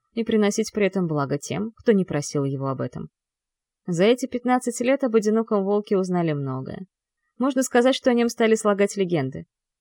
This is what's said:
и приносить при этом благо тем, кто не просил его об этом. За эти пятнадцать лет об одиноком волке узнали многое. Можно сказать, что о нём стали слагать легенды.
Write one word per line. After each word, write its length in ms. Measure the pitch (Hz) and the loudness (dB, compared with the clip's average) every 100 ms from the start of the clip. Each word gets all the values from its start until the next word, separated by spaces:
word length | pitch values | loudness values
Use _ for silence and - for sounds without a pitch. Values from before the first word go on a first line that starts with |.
| _ | _
и 100 | - | -6
приносить 480 | 226 220 202 208 214 | 0 2 2 0 -4
при 140 | 214 190 | -2 0
этом 200 | 190 170 | 0 -2
благо 320 | 147 139 143 | -2 -2 -4
тем, 340 | - 147 220 - | -4 -6 -6 -2
кто 160 | - | 2
не 120 | 202 | 2
просил 400 | 180 151 - 147 | 0 -4 -4 -4
его 240 | 139 135 135 | -2 -4 -4
об 120 | 135 | -4
этом. 280 | 127 - - _ _ _ _ _ _ _ - | -6 -8 -14 _ _ _ _ _ _ _ -4
За 180 | 165 | 2
эти 220 | 208 262 262 | 2 2 -2
пятнадцать 540 | 247 247 247 247 - | -4 0 0 -2 -2
лет 240 | 247 277 | 0 0
об 100 | 254 | 2
одиноком 500 | 220 208 220 226 208 | 2 2 0 2 0
волке 320 | 190 208 208 196 | 0 -2 0 -2
узнали 360 | 185 180 165 | 0 0 0
многое. 540 | 147 135 131 135 - 185 _ _ _ _ - | -2 -4 -6 -10 -14 -16 _ _ _ _ -4
Можно 240 | 254 262 | -2 0
сказать, 320 | 254 240 254 | 2 4 4
что 160 | 277 262 | 2 2
о 40 | |
нём 140 | 240 233 | 2 0
стали 280 | - 226 220 | 2 2 4
слагать 400 | 208 202 202 202 | 2 2 0 0
легенды. 500 | 185 170 131 165 170 _ _ _ | -2 0 -2 -6 -14 _ _ _